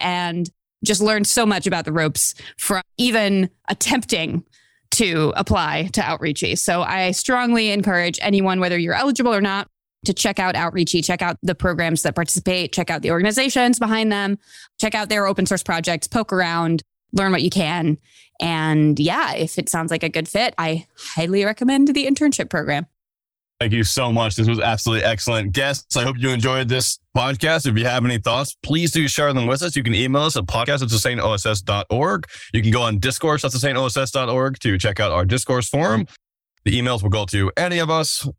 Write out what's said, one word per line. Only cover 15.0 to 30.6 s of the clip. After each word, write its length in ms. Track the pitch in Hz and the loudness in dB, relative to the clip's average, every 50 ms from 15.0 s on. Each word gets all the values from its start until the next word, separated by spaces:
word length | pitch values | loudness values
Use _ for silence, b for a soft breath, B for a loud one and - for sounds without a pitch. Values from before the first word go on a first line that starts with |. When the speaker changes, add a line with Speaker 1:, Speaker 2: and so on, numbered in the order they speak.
| 214 196 | -2 -2
Speaker 1:
their 180 | 214 208 202 | 0 0 0
open 200 | 196 196 - 185 | 0 0 0 0
source 160 | - 196 180 | 0 0 -2
projects, 440 | - - 175 165 165 180 170 156 - | -2 -2 -2 -2 -2 -2 -4 -4 -4
poke 260 | - - 233 220 - | -2 -2 -2 -2 0
around, 500 | 196 185 180 165 170 170 165 165 165 160 - _ _ _ _ _ | 0 0 0 0 0 0 0 2 0 0 -2 _ _ _ _ _
learn 200 | - 196 196 190 | -2 0 2 2
what 100 | 185 170 | 2 2
you 80 | 165 180 | 2 2
can. 460 | - 196 170 147 175 175 160 151 156 - b b b b b b b b | 2 0 0 0 0 0 0 0 0 -2 b b b b b b b b
And 580 | - 170 165 160 156 156 151 156 151 151 147 147 | -4 -2 0 0 0 2 4 4 4 4 4 2
yeah, 320 | 147 165 196 302 330 - - | 2 0 0 0 -2 -2 -2
if 240 | - 165 165 - - | -4 -4 -4 -4 -4
it 120 | - - | -4 -2
sounds 200 | - 165 165 170 | -2 -2 -2 -2
like 120 | 165 160 | -2 -2
a 80 | 170 160 | -2 -2
good 180 | - 160 160 - | -2 -4 -4 -2
fit, 260 | - 202 240 240 - - | -2 0 0 0 -2 -2
I 280 | 165 160 160 165 - _ _ - | -2 -2 -2 -4 -6 _ _ -18
highly 460 | - - - 160 170 170 190 202 196 | -16 -8 -4 -4 -2 0 2 2 2
recommend 440 | 208 214 - 254 254 277 269 277 294 | 0 0 0 0 2 4 4 4 4
the 180 | 269 285 277 | 4 2 0
internship 440 | 269 277 - 302 294 262 - - - | 0 0 2 2 2 2 0 -2 -4
program. 360 | - 160 - 147 143 143 165 - _ _ _ _ _ _ _ _ _ _ _ _ _ - | -4 -4 -2 -2 -2 -2 -4 -6 _ _ _ _ _ _ _ _ _ _ _ _ _ -4
Speaker 2:
Thank 140 | 123 110 | 0 0
you 120 | 110 117 107 | 2 2 2
so 280 | - - 139 127 120 | 2 0 0 0 2
much. 240 | 113 117 113 110 - | 2 2 0 0 0
This 100 | - 110 | 2 2
was 140 | 113 117 107 | 2 2 2
absolutely 420 | - 117 113 107 - 120 113 110 - | 2 0 0 0 0 0 0 2 2
excellent. 460 | 113 113 98 - 123 117 110 101 101 | 0 0 -2 -2 -2 -2 -2 -2 -2
Guests, 440 | 92 139 135 139 139 139 - - - | -2 0 0 0 -2 -4 -6 -4 -2
I 60 | 147 | 0
hope 140 | 135 131 135 120 | 0 0 -2 -2
you 100 | 127 131 | -2 -2
enjoyed 400 | 131 117 110 131 131 131 131 117 | 0 0 0 0 0 0 0 0
this 300 | 127 127 120 - - - _ _ - | 0 0 0 -2 -4 -6 _ _ -2
podcast. 500 | 120 120 135 139 - - 156 165 160 139 | 0 0 0 -2 0 0 2 2 2 2
If 120 | 135 107 110 | 0 0 2
you 80 | 117 | 2
have 180 | 123 123 127 117 | 0 0 0 0
any 140 | 123 120 110 | 0 0 0
thoughts, 360 | - 120 117 131 143 - - _ | 0 0 0 -2 -2 -4 -8 _
please 280 | - - 151 160 170 156 | -4 -2 0 0 0 0
do 180 | - 160 151 135 | 0 0 0 0
share 240 | - 160 147 143 | 0 2 2 2
them 140 | 135 127 117 | 2 2 0
with 160 | 117 135 139 | 0 0 -2
us. 120 | 175 175 135 | -2 -2 -2
You 80 | 143 | -2
can 120 | 117 117 113 | 0 0 2
email 300 | 104 123 131 135 143 151 | 2 2 2 2 2 2
us 120 | 156 - | 0 0
at 80 | 139 92 | -2 -2
podcast 380 | - - 113 | -2 -2 -2